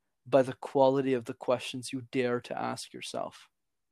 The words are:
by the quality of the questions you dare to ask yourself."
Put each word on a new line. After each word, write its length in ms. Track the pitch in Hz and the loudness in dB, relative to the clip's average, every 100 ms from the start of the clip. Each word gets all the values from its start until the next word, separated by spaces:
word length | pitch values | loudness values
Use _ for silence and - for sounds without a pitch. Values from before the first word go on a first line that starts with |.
| _ _ - | _ _ 4
by 160 | 139 | 4
the 100 | 127 | 4
quality 600 | 131 - 139 131 139 135 | -2 -2 4 4 4 2
of 120 | 127 117 | 0 -2
the 80 | |
questions 560 | - - 120 - 131 123 | -6 -2 -2 -2 -10 -8
you 120 | 135 117 | -10 -4
dare 280 | 131 123 123 | -2 0 -2
to 140 | - 123 | -4 -6
ask 380 | 120 120 - | -6 -6 -12
yourself." 540 | 123 - 120 - - - _ _ _ _ | -14 -10 -8 -8 -10 -20 _ _ _ _